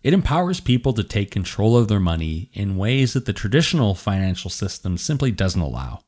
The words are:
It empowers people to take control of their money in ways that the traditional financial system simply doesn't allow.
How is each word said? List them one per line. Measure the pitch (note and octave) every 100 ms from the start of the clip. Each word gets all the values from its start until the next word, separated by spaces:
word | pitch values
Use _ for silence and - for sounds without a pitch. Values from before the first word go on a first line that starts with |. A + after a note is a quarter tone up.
It | -
empowers | F#3 - D#3 F3+ F3+
people | - B2 C3+
to | A2
take | F#2 G#2 G2+
control | G2 F2 - G#2+ A#2+
of | G#2+
their | G2+
money | F2 D#2+ D#2+ D#2+ -
in | - G2+ F#2+
ways | G#2 C3 C3
that | C3+
the | A#2+
traditional | - G#2 C3+ D#3+ E3+ A2
financial | F2+ - F#2+ F#2+ F2+ F2+
system | - F#2+ - F2+ F2+
simply | - C#3+ C3+
doesn't | G2 F#2+ F#2
allow. | D2 A#1 C2 A#1